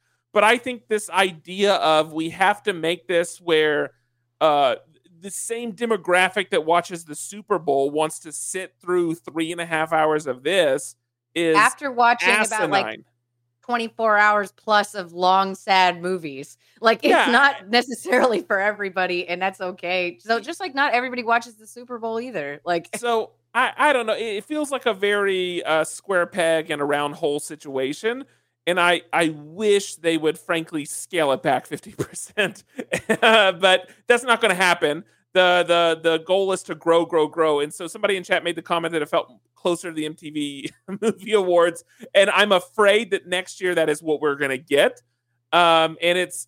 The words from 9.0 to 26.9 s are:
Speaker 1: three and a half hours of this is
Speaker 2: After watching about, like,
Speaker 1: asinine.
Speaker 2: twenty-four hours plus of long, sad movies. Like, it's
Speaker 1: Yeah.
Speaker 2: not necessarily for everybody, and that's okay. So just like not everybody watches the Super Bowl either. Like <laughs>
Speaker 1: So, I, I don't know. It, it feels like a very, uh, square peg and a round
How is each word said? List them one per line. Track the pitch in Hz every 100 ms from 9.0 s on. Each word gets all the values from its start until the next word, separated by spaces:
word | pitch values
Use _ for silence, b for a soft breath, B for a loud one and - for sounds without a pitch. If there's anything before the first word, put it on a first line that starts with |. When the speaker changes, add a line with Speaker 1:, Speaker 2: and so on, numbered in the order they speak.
| 170 160
Speaker 1:
three | - 151 165
and | 170
a | 170
half | 160 160
hours | 160 156 156 147
of | 127
this | 139 190 151 143 - - _ _ _
is | 170 165
Speaker 2:
After | 160 233 - 285
watching | 240 233 240 180
about, | 208 208 220 208
like, | 196 110
Speaker 1:
asinine. | - - _ _ _ _ _
Speaker 2:
twenty-four | - 240 226 - 226 208
hours | 208 208 190
plus | _ - 208 208
of | 208 175
long, | 175 180 190 190
sad | 190 - 190 180 175
movies. | 175 185 156 135 147 - b b
Like, | 226 226
it's | 294
Speaker 1:
Yeah. | 339 190
Speaker 2:
not | 240 285 - 185
necessarily | 240 247 226 349 247 247 202
for | - 196
everybody, | 208 202 196 185 180 175 180
and | 175
that's | 190 196
okay. | 185 185 175 185 175 175
So | 208 233
just | 226 339
like | 370
not | 269 277
everybody | 233 254 247
watches | 226 233 240 214
the | 220
Super | 240 247 240
Bowl | 226 226
either. | 254 196 143 147
Like | 175 170 170
<laughs> | 214
Speaker 1:
So, | 240 226 - _ _
I, | 233 254 -
I | 294
don't | 262 220
know. |
It, | 190 226 202
it | -
feels | 302 285
like | 262 247
a |
very, | 190 202 208 196 185 180 175
uh, | - 156
square | 156 - - 185
peg | 175 190 165 160 160
and | 147
a |
round | 147